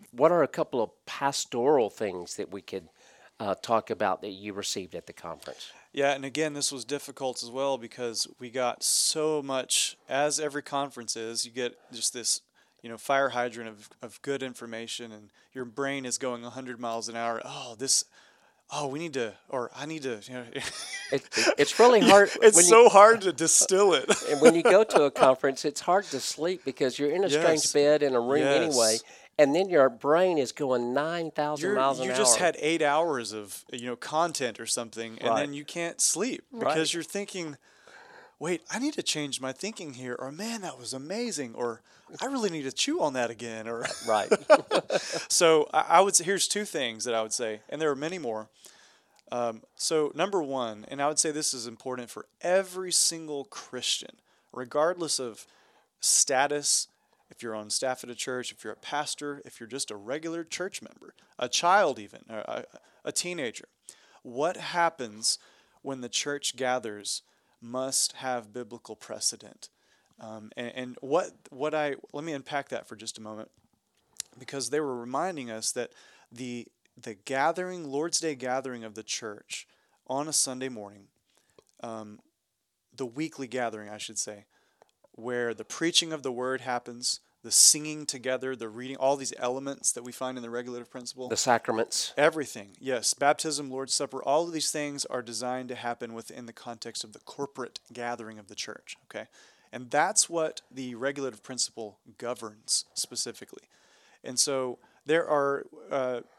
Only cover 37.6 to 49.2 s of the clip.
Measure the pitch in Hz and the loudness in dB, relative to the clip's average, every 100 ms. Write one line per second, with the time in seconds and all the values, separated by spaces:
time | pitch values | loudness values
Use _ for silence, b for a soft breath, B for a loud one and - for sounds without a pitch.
37.6 | B B B B B B B B 151 175 | B B B B B B B B -4 -4
38.6 | - 208 277 294 - 156 147 127 131 127 | -4 -4 -4 -2 -4 -2 -4 -6 -6 -6
39.6 | 196 220 165 123 127 123 131 151 220 233 | -8 -8 -12 -10 -10 -8 -8 -8 -8 -8
40.6 | 180 131 117 131 143 208 240 160 127 113 | -10 -12 -10 -10 -8 -6 -6 -6 -8 -4
41.6 | 120 113 _ b b - 254 277 208 165 | -4 -6 _ b b -8 -6 -2 -2 -2
42.6 | 135 - - 339 151 131 120 117 117 110 | -4 -2 -2 0 0 0 -2 -4 -8 -8
43.6 | 110 117 - - 113 107 98 208 - 311 | -8 -6 -6 -4 2 2 4 2 6 6
44.6 | - - - - - 165 - - 170 160 | 6 -2 0 -2 -2 -6 -2 4 6 6
45.6 | 147 160 156 170 196 - 170 196 - 208 | 4 2 6 6 8 4 2 0 0 -2
46.6 | 208 156 123 110 113 113 110 - 113 107 | -4 -2 -4 -4 -2 0 0 -2 -4 -6
47.6 | - 143 156 135 156 185 131 107 110 b | -8 -2 0 0 -4 -6 -6 -6 -8 b
48.6 | b b b b b b | b b b b b b